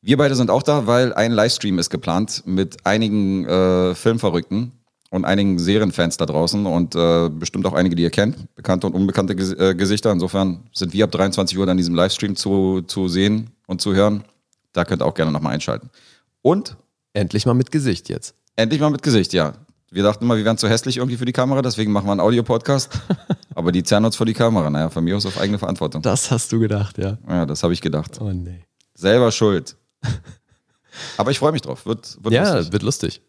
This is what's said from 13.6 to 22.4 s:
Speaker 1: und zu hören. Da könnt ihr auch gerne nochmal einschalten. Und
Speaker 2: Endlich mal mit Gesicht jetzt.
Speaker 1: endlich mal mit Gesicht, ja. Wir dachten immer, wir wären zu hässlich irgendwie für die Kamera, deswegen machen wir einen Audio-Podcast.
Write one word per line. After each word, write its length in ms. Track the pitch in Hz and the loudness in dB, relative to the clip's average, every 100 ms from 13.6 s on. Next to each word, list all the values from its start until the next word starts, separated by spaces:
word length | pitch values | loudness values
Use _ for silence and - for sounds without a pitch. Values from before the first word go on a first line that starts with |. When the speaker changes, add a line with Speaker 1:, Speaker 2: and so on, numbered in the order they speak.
| _ | _
Speaker 1:
und 160 | 92 | -6
zu 120 | - 98 | -2 2
hören. 280 | 104 104 104 _ _ _ _ | 2 2 -8 _ _ _ _
Da 100 | - 85 | -4 -2
könnt 160 | 90 | 0
ihr 40 | 67 | -2
auch 80 | - | 0
gerne 160 | 80 | -2
nochmal 220 | 76 76 | 0 -2
einschalten. 360 | 64 - 53 - _ _ _ _ _ | -4 -4 -8 -8 _ _ _ _ _
Und 340 | 127 185 - - _ _ _ | 2 2 -2 -16 _ _ _
Speaker 2:
Endlich 320 | 104 90 107 123 | -4 -2 0 2
mal 80 | |
mit 180 | 123 131 | 2 0
Gesicht 380 | 156 135 90 - | -2 -2 -4 -6
jetzt. 260 | - - _ _ - | -12 -12 _ _ -2
Speaker 1:
endlich 240 | 113 147 | 0 2
mal 80 | 151 | 0
mit 100 | 135 | 0
Gesicht, 300 | - 117 90 | 2 2 2
ja. 200 | 92 76 - - _ _ | 0 0 -4 -20 _ _
Wir 140 | 87 | 0
dachten 220 | 101 104 117 | 2 2 0
immer, 100 | 113 | 2
wir 80 | |
wären 140 | 107 113 | 2 0
zu 100 | 107 | 2
hässlich 300 | 113 - 123 | 0 0 -4
irgendwie 180 | 127 123 | -2 -2
für 80 | |
die 80 | 123 | -4
Kamera, 300 | 127 127 135 | 0 0 0
deswegen 320 | 127 117 107 | -2 -2 0
machen 140 | 104 98 | 0 0
wir 40 | |
einen 80 | 101 | 0
Audio-Podcast. 680 | 95 120 | 2 2